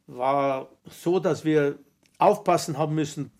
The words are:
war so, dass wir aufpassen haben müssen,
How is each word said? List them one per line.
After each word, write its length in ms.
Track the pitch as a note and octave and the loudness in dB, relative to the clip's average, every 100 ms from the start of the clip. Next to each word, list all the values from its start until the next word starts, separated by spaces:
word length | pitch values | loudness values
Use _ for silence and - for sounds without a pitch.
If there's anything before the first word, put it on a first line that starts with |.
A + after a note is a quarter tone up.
| - | -18
war 600 | B2+ C3 C#3 C#3 C3+ C3+ _ | -4 0 2 0 -2 -8 _
so, 360 | - - E3+ F3+ | -20 -6 -2 0
dass 240 | F3+ D3+ | 0 -2
wir 340 | D#3 D3+ C#3+ C#3+ _ _ _ - | 0 2 2 -2 _ _ _ 2
aufpassen 580 | F3+ G#3 - E3 - C#3 | 4 4 2 0 0 -4
haben 200 | D#3 D#3 | -2 -2
müssen, 340 | D3+ D3+ - | -4 -6 -12